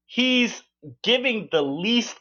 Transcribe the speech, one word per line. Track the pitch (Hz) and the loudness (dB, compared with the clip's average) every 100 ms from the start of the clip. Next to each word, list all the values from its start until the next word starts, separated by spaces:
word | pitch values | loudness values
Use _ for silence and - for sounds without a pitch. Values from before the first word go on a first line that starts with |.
he's | _ - 254 254 240 - _ _ 143 - | _ 0 2 2 0 -2 _ _ -20 -8
giving | 208 247 254 220 160 | 0 0 2 -2 0
the | 160 | 0
least | 139 139 202 233 220 - | 0 -2 0 0 0 -4